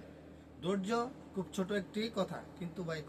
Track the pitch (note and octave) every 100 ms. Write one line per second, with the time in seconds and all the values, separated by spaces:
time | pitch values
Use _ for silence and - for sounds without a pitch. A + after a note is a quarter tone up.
0 | - - - - - - D#3+ G3 F#3+ A#3
1 | A#3+ - - G3 F#3 - F#3 G#3 F#3 G#3
2 | A3+ - F3+ C#3 - - F3 - E3 D#3+